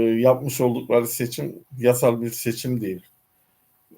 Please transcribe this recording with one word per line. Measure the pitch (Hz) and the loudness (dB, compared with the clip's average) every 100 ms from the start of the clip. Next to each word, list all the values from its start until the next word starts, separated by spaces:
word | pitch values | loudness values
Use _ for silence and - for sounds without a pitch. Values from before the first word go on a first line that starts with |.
| 113 113 | 2 4
yapmış | 127 127 139 123 | 4 4 0 0
oldukları | 127 113 - 120 117 | 0 0 0 2 2
seçim | - 117 - 143 - - 127 | -2 -6 -6 -8 -10 -16 0
yasal | 120 123 131 117 | 2 4 2 2
bir | 117 | -4
seçim | - 117 113 131 123 | -4 -6 -4 -4 -4
değil. | 104 92 - _ _ _ _ _ _ _ _ | -4 -8 -12 _ _ _ _ _ _ _ _